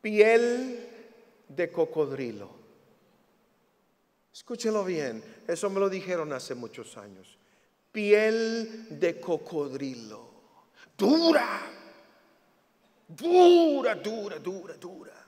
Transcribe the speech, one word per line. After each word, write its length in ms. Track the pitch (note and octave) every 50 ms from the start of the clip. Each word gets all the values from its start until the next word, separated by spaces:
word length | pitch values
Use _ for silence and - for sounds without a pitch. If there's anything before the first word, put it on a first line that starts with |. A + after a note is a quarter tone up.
Piel 840 | - G#3+ G#3 G#3 G#3 A3 A#3 A#3 A#3+ A#3+ A#3+ B3 C4 C4 A#3+ - - - - - - - - - - _ _ _ _ _
de 220 | C#3 D3 F3 E3
cocodrilo. 880 | - E3+ D#3+ E3 - D#3 D3+ C3+ C#3 C3 C3 A#2+ G#2+ G2+ G2+ F2+ - - - - _ _ _ _ _ _ _ _ _ _ _ _ _ _ _ _ _ _ _ _ _ _ _ _ _ _ _ _ _ _ _ _
Escúchelo 520 | _ - - - A#3+ A3+ A#3 A3 A3 G#3+ G3
bien, 400 | F#3 F3+ D#3 D3 B2+ A2+ A2 - - - - - -
eso 200 | E3+ D#3+ G3+ G3+
me 100 | G3 G3
lo 80 | G3 G3
dijeron 440 | F#3+ F#3+ D#3 F3+ F3+ E3+ D#3 D3+
hace 220 | C#3+ B2+ - - C3
muchos 420 | B2 A#2+ A2 - - A2+ - -
años. 400 | A#2 G2+ G2+ G2 F#2+ F#2 - _ _ _ _ _ _ _ _ _ _ _ _
Piel 960 | _ G#3+ G#3 G3+ G#3 G#3 G#3+ A3 A3 A3+ A3+ A3+ A3+ A#3 A3 A3+ - - - - D#3 C#3
de 200 | - E3+ E3+ -
cocodrilo, 1080 | - F#3+ E3+ D#3 - - F3 D#3 C#3+ C#3 C3 C3+ C#3 C3+ B2+ A#2+ A2+ G#2+ G#2+ A2 A#2 - - - _ _ _ _ _ _ _ - - _ _
dura, 680 | - G3+ G#3+ D4 E4 E4 E4 D#4 C#4+ - - - - - - - - - - - - _ _ _ _ _ _ _ _ _ _ _ _ _ _ _ _ _ _ _ _ _ _
dura, 880 | E3 - C4 E4+ F4 F4+ F4+ F4 F4 E4+ E4+ D#4 C#4+ C4+ A#3+ A#3 G#3+
dura, 420 | - - G#3 A3 A3+ G#3 G3+ F3 D#3
dura, 360 | - F3 F#3+ F#3+ D3+ - D3+
dura. 380 | - - F3 - - - - - - -